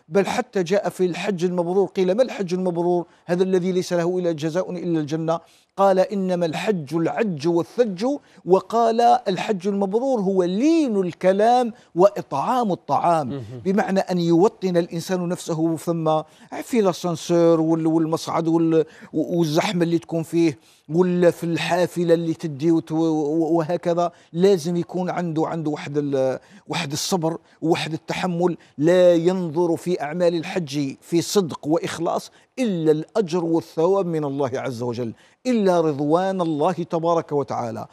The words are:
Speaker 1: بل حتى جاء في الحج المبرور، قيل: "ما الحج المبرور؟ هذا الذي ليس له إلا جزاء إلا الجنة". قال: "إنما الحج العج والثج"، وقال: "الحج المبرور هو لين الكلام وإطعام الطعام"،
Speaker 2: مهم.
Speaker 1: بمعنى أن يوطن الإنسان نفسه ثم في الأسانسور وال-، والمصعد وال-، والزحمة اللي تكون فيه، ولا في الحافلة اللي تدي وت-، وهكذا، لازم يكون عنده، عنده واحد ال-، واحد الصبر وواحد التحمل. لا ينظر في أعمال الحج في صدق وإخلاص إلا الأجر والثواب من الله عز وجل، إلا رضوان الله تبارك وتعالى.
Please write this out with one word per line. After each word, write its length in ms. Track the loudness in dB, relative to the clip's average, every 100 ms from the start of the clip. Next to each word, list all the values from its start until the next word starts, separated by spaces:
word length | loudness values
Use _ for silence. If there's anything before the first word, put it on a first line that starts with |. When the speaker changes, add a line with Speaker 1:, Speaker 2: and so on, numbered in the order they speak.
| _
Speaker 1:
بل 160 | 0 2
حتى 380 | -2 -2 -4
جاء 260 | 0 0 -2
في 160 | -2 -2
الحج 400 | -2 -4 -2 -2
المبرور، 420 | -2 0 0 0
قيل: 280 | 0 0 2
"ما 80 |
الحج 300 | 0 -2 -4
المبرور؟ 520 | -2 -2 -2 0 0 -2 _ -4
هذا 180 | 0
الذي 280 | 2 2 0
ليس 220 | -2 -2
له 260 | -2 0 0
إلا 120 | -2
جزاء 400 | -2 -2 -4 -4
إلا 280 | -6 -2 -2
الجنة". 400 | -2 -4 -2 -4 -6 _ _ 0
قال: 220 | 4 4
"إنما 460 | 2 0 -2 -2 -2
الحج 500 | -2 -2 -4 -2 -2
العج 520 | 0 0 -2 -2 0
والثج"، 580 | 0 0 0 -2 0 -2 -4 -8 -12 2
وقال: 560 | 2 2 2 2 4
"الحج 640 | 4 4 2 -4 -2 -2 -2
المبرور 540 | -2 0 0 0 0
هو 220 | 2 2
لين 580 | 0 2 2 2 2 0
الكلام 720 | -2 0 2 4 4 4 2 -6 _ 2
وإطعام 760 | 4 2 -4 -4 -2 0 0
الطعام"، 580 | -2 -2 0 2 2 0
Speaker 2:
مهم. 320 | -6 -10 -6 -2
Speaker 1:
بمعنى 340 | 0 0 0
أن 200 | 0 0
يوطن 580 | 2 4 4 2 0 0
الإنسان 500 | 0 -6 -4 -4 -2
نفسه 500 | -6 -4 -2 -2 -2
ثم 440 | -2 -2 0 0 -2 _ -14 -14
في 160 | -2 0
الأسانسور 840 | 2 0 -4 -6 0 4 4 4
وال-، 260 | 2 0 2
والمصعد 600 | 0 0 -2 -2 -2 0
وال-، 380 | 2 2 2 0 -6 -8
والزحمة 720 | -6 -2 0 0 0 -2 0
اللي 160 | 0 -2
تكون 240 | -4 -6
فيه، 360 | -4 0 0 -2 _ _ -4
ولا 420 | 0 2 4 4
في 120 | 2
الحافلة 720 | -2 -2 0 0 0 0 2
اللي 200 | 2 2
تدي 380 | -4 -6 -2 2
وت-، 200 | 2 0
وهكذا، 1200 | -2 0 0 0 0 2 0 0 -2 -2 0 -2 -6 _
لازم 440 | 2 4 4 0 -4
يكون 320 | -4 -4 -4
عنده، 380 | -4 -2 -2 -2
عنده 240 | -2 -4
واحد 220 | -6 -4 -2
ال-، 420 | 0 0 0 -2 -8 -20 -8
واحد 240 | -6 -6
الصبر 460 | -6 -2 0 0 -4 -10 _
وواحد 320 | 0 0 -2
التحمل. 640 | -8 -8 -6 -4 0 0 -2 _ 0
لا 360 | 4 6 8 6
ينظر 600 | 4 0 -2 0 0 0
في 260 | -2 -4
أعمال 340 | -4 0 0 0
الحج 600 | -4 -6 -4 -4 -4 -6
في 200 | -2 -2
صدق 460 | 2 0 0 -4 -2
وإخلاص 640 | -2 -2 -4 -4 -4 -6 -16 _ -4
إلا 320 | -2 0 2
الأجر 540 | 2 0 -4 -2 -2 0
والثواب 600 | -2 -2 0 2 2 0
من 180 | -4
الله 280 | -4 -4 -4
عز 280 | -4 -6 -6
وجل، 320 | -6 -6 -8 -10 _ _ -2
إلا 360 | 0 2 2
رضوان 600 | 0 -2 0 0 0 -2
الله 320 | -2 0 0
تبارك 580 | -2 -4 -2 0 0 0
وتعالى. 540 | -4 -4 -6 -6 -8 -12